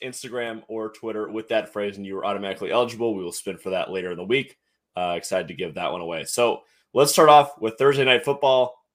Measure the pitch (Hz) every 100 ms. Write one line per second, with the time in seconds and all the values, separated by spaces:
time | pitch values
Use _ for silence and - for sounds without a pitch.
0 | 131 123 131 123 117 110 - 110 110 -
1 | 113 107 104 110 107 113 104 104 101 98
2 | 98 95 101 101 98 95 98 110 120 113
3 | 117 101 87 - - 90 98 92 - 95
4 | 90 87 95 135 131 _ _ _ _ -
5 | 87 87 - 95 87 85 87 78 85 87
6 | 85 80 71 - 120 - _ _ _ 123
7 | 143 - 156 147 147 - 110 - 135 139
8 | 131 123 143 143 139 131 123 - _